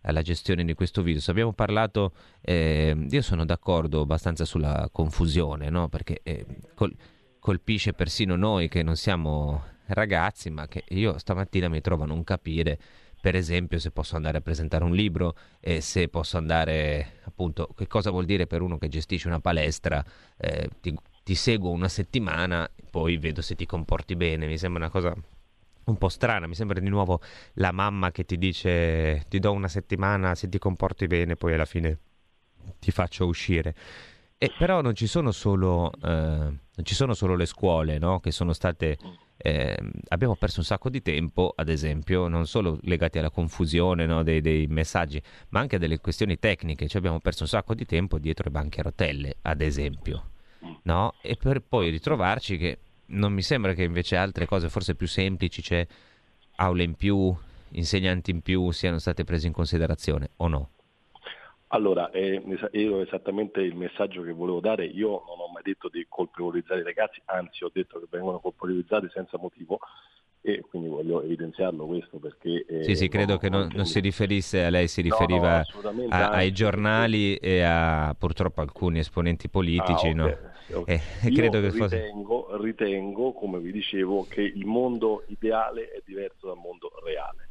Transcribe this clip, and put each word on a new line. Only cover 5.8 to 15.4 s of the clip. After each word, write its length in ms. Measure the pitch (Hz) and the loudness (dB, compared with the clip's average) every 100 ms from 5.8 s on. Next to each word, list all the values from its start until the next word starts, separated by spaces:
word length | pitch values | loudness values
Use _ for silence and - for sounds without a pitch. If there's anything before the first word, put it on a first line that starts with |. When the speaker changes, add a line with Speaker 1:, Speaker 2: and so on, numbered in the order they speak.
| 82 | -2
Speaker 1:
Perché, 320 | 80 - - | -4 -6 -8
eh, 220 | - 82 - 64 - | -6 -8 -8 -14 -18
col-, 220 | - 104 - - _ _ _ | -2 -2 -2 -20 _ _ _
colpisce 560 | - 92 - 107 107 | -2 0 0 0 0
persino 420 | - 82 - 101 87 | 0 -2 2 2 2
noi 340 | 107 101 82 | 2 2 2
che 120 | 90 | 2
non 140 | 80 82 | 2 0
siamo 680 | - 87 78 76 73 71 - - - | 0 0 0 0 0 -2 -6 -16 -4
ragazzi, 640 | 104 107 90 95 - 90 | -2 2 2 2 -2 -8
ma 180 | 78 82 | -8 -8
che 160 | - - | -10 -4
io 280 | 90 110 71 | 0 2 0
stamattina 480 | - 92 98 95 87 | -2 -2 0 0 2
mi 140 | 80 | 0
trovo 220 | 90 85 | 0 0
a 40 | 76 | 0
non 160 | 80 | -4
capire, 560 | 82 92 - 80 78 73 - - - - | -2 -4 -2 0 0 -2 -8 -20 -20 -2
per 140 | 95 90 | 0 2
esempio, 420 | 82 87 87 85 | 2 0 0 -2
se 140 | 78 | -2
posso 240 | - 73 82 | -4 -4 -2
andare 220 | 78 78 | -2 -2
a 40 | |
presentare 420 | 78 78 78 80 | -2 -2 0 2
un 120 | 87 90 | 2 4
libro 400 | 107 80 87 - | 2 0 -2 -2